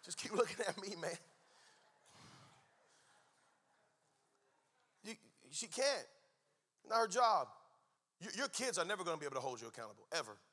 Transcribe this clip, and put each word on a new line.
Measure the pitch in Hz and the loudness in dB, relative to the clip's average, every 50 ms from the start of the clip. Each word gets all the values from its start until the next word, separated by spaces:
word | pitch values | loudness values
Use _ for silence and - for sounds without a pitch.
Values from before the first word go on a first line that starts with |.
| - | -12
Just | - - - | -12 -10 -8
keep | - - 214 | -6 -2 4
<laughs> | |
looking | 208 240 - - - 226 | 4 4 4 4 -2 -2
at | 196 165 - | -2 -2 -4
me, | 196 202 208 165 | -6 -6 -6 -4
man. | 170 - - - - - - _ _ _ - - - - - - _ - _ _ _ - - - - - - - - - - - _ _ _ _ _ _ _ - _ _ - - _ _ _ _ _ _ _ _ _ _ _ _ _ _ _ _ _ _ _ _ _ _ _ _ _ _ _ _ _ _ _ _ _ _ _ _ - | -4 -4 -4 -6 -12 -18 -20 _ _ _ -20 -20 -20 -20 -20 -20 _ -20 _ _ _ -20 -20 -20 -20 -20 -20 -20 -20 -20 -20 -20 _ _ _ _ _ _ _ -20 _ _ -20 -20 _ _ _ _ _ _ _ _ _ _ _ _ _ _ _ _ _ _ _ _ _ _ _ _ _ _ _ _ _ _ _ _ _ _ _ _ -12
You, | 208 226 - - 110 _ _ - 127 | -12 -12 -12 -14 -20 _ _ -20 -10
she | 147 - 226 208 | -8 -8 -8 -6
can't. | 165 - 262 277 277 202 123 - - - _ _ _ _ _ _ _ _ _ _ _ _ _ - | -2 2 2 2 2 2 -2 -8 -16 -20 _ _ _ _ _ _ _ _ _ _ _ _ _ 0
Not | - 226 | 4 4
her | 226 | 4
job. | 220 180 240 247 226 214 170 131 120 - - - - _ _ _ _ _ _ _ _ _ _ | 4 6 6 6 8 8 6 2 0 -6 -20 -20 -20 _ _ _ _ _ _ _ _ _ _
You, | 170 - 180 | -12 -8 -4
your | 196 277 269 | -2 -2 -2
kids | - - 254 254 208 185 | -2 0 -2 0 0 0
are | 170 | 0
never | 175 214 190 185 | 0 0 -2 0
gonna | 165 165 156 | -2 -2 -2
be | 143 | -2
able | 143 131 | -4 -4
to | 131 | -2
hold | 123 139 127 113 | -2 -2 -4 -4
you | 117 113 | -8 -12
accountable, | 113 - 117 107 104 - 110 _ - | -10 -10 -12 -12 -12 -18 -12 _ -2
ever. | 165 139 110 104 101 - _ | -2 -2 -2 -8 -16 -18 _